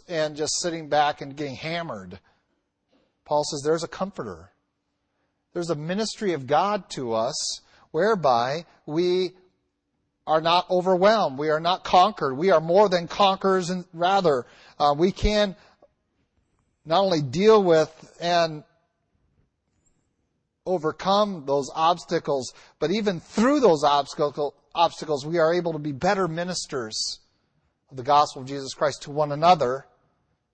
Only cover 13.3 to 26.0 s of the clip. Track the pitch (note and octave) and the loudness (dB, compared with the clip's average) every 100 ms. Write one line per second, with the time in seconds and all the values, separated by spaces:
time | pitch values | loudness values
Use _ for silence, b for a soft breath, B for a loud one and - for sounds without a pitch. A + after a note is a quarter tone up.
13.3 | F#3+ F#3+ F#3 E3+ F#3 F3 E3 F3 G3 F3 | 2 0 0 0 -6 -8 -2 0 2 2
14.3 | C3 A#2 B B B D3 D3 F#3 - G#3 | 2 -2 B B B 2 4 2 2 0
15.3 | G#3+ G#3 E3+ b b _ _ _ _ _ | 2 0 -2 b b _ _ _ _ _
16.3 | _ _ _ _ _ D3+ E3+ G3 E3 C#3 | _ _ _ _ _ -2 0 2 0 -2
17.3 | D3 G#3+ A3 F#3 D#3+ D3+ - - - E3+ | 2 6 6 6 4 4 -4 -20 -8 -2
18.3 | F3 E3 D3+ - _ _ _ _ _ _ | 0 0 -4 -16 _ _ _ _ _ _
19.3 | _ _ _ _ _ _ _ _ _ _ | _ _ _ _ _ _ _ _ _ _
20.3 | _ _ _ - F3+ D#3 D3 F#3 G3+ G#3 | _ _ _ -6 -4 -4 -4 0 2 0
21.3 | F3+ C#3 C#3+ C3 - D#3+ E3+ - E3+ D3+ | -4 -2 -2 -2 0 2 0 -2 -4 -2
22.3 | C#3+ B2 - B B D3+ G#3 G#3 E3+ - | -4 -4 -12 B B -4 -2 -2 -4 -6
23.3 | - A#3+ D4 A#3 D#3 C#3+ C#3+ C#3 - D3 | 0 2 4 4 4 4 2 0 -2 -4
24.3 | C#3+ D3 - _ D#3+ E3+ - D3+ C#3+ D3 | -2 -6 -8 _ 0 0 -2 -6 -6 -2
25.3 | E3+ D#3+ F3 E3+ D#3+ D3 C3+ | 0 2 2 -2 -6 -8 -4